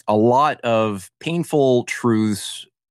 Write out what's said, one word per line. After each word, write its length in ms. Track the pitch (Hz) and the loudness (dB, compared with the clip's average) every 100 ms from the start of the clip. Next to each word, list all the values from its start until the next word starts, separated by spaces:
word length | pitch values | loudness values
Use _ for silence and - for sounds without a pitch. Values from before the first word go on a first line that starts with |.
| - | -2
a 120 | 107 | 2
lot 420 | 113 127 151 - 120 | 4 4 2 -2 -2
of 440 | 113 110 98 - _ | 0 0 -4 -12 _
painful 640 | 156 170 160 151 135 123 - | -6 -6 -2 0 2 2 0
truths, 800 | - 120 110 107 101 - - - _ _ | -2 0 2 0 -2 -6 -14 -18 _ _